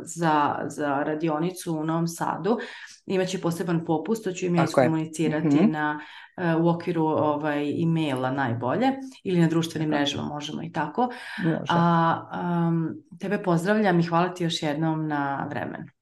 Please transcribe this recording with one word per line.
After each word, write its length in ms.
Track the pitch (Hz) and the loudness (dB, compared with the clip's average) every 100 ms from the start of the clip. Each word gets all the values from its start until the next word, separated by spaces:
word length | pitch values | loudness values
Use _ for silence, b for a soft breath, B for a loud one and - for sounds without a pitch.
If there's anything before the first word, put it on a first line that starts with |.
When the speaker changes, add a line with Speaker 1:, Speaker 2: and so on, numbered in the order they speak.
Speaker 1:
za, 540 | 156 165 165 151 143 - 151 | -10 -2 2 4 2 0 -6
za 380 | - 147 139 | -4 -2 0
radionicu 720 | 147 156 165 151 175 180 175 160 | -2 -2 -2 0 -2 -4 -6 -4
u 60 | |
Novom 240 | 156 165 165 | -2 0 -2
Sadu. 500 | - 147 - 180 226 B B B B - | -2 -4 -2 0 -2 B B B B -4
Imaće 360 | 190 185 185 | -2 0 -2
poseban 440 | 170 165 180 165 165 | -2 -2 -2 -2 0
popust, 380 | 160 196 220 | -2 0 -4
to 80 | 190 | -4
ću 140 | 175 - | -4 0
im 100 | 170 | 2
ja 100 | 160 | 4
Speaker 2:
Tako 160 | - | 4
je. 40 | 131 | 4
Speaker 1:
iskomunicirati 720 | 160 160 - 156 151 156 143 | 2 -4 -2 -2 0 2 4
Speaker 2:
Mhm. 160 | 196 | 4
Speaker 1:
na, 280 | 156 151 151 B B B - | 2 -2 -4 B B B -4
e, 180 | 175 160 | 0 2
u 140 | 170 | 2
okviru, 360 | 170 185 165 156 | 2 -2 0 2
ovaj, 640 | 147 151 147 151 147 147 156 | 2 2 0 0 0 -2 0
e-maila 480 | 165 165 151 127 131 | 0 2 0 0 -2
najbolje 560 | 139 131 117 123 160 262 269 B B | 0 -2 -2 -2 0 0 -2 B B
ili 160 | 196 180 | 0 4
na 80 | 160 | 4
društvenim 420 | 165 165 156 156 | 4 0 -2 0
Speaker 2:
Tako. 80 | 147 | 0
Speaker 1:
mrežama, 280 | 143 147 147 | 0 -2 -6
možemo 360 | 147 147 151 | -8 -8 -8
i 80 | 165 | -6
tako. 380 | 165 151 - 247 B B B | -4 -4 -2 -2 B B B
Speaker 2:
Može. 160 | 170 156 - | -2 0 0
Speaker 1:
A, 580 | 170 170 170 165 - - | 4 4 4 4 0 -4
am, 640 | 185 175 170 170 165 160 156 - 170 | -6 -2 0 2 2 -2 -6 -14 -10
tebe 240 | 190 202 | -4 -2
pozdravljam 560 | 185 165 175 214 202 175 | 2 2 4 4 4 4
i 40 | |
hvala 300 | 170 170 180 | 4 2 2
ti 100 | 180 | 0
još 200 | 165 165 | -2 0
jednom 440 | 156 147 160 156 156 | -2 0 0 0 -2
na 400 | 147 139 139 - | -2 -2 -4 -4
vremenu. 360 | - 73 - - _ | -6 -6 -8 -14 _